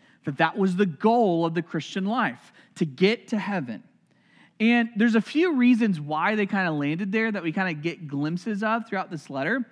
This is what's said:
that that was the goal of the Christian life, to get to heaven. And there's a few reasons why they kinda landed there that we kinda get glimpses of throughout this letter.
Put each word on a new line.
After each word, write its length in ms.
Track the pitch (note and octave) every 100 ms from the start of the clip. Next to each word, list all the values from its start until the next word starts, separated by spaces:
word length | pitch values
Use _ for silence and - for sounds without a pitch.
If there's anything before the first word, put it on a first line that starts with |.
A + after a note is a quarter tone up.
| _ _
that 140 | - C3+
that 180 | E3 F#3+
was 200 | F#3+ F3+
the 100 | G3+
goal 580 | C#3+ A3 A#3+ G#3+ E3
of 100 | E3
the 80 | E3
Christian 440 | E3 E3 - G3 F#3+
life, 460 | B3 F#3 A#2+ - - _ -
to 100 | D#3+
get 420 | B2+ F#3 A#3+ -
to 100 | G#3+
heaven. 440 | F#3+ G3 B2 G#2+ - _ _ _ _ _ _ -
And 300 | A3 A#3+ A#3 A3+
there's 180 | A#3+
a 60 | A3
few 340 | - D4 F4+
reasons 460 | C4+ B3 A#3+ A3+ E3
why 340 | D3 D#3 F#3
they 120 | G#3+ G3+
kinda 240 | G3+ F3+
landed 420 | D3+ C#3+ E3 G3+
there 180 | A3 A3+
that 120 | G3+
we 100 | E3
kinda 220 | F3 F#3
get 340 | D3+ E3 F3 D#3
glimpses 540 | C#3+ D3+ F3 A3+ G#3
of 260 | A3 A3+ A3
throughout 220 | G3 F3
this 180 | D#3+ -
letter. 380 | C#3 D3 C4 A#3+